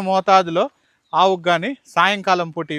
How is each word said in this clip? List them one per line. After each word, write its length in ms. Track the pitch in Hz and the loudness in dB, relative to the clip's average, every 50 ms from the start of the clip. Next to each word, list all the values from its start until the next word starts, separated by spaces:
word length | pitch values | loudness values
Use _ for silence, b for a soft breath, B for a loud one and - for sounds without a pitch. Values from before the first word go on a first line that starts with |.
| 196 185 | -2 -2
మోతాదులో 640 | 190 190 180 208 190 190 185 170 165 175 220 285 - _ _ _ _ _ _ _ - | -2 -2 2 4 4 4 4 2 -2 -2 -2 -2 -6 _ _ _ _ _ _ _ 0
ఆవుకు 280 | 156 180 190 190 180 160 | 2 2 2 2 0 0
కానీ 340 | 175 175 165 175 240 277 - _ - - | 0 0 0 -2 -6 -8 -10 _ -6 0
సాయంకాలం 560 | 170 175 190 208 202 185 196 185 180 175 165 | 0 2 2 0 -2 -2 -2 0 0 -2 -6
పూట 220 | 156 170 160 147 | -8 -10 -8 -8
ఈ 60 | 156 | -8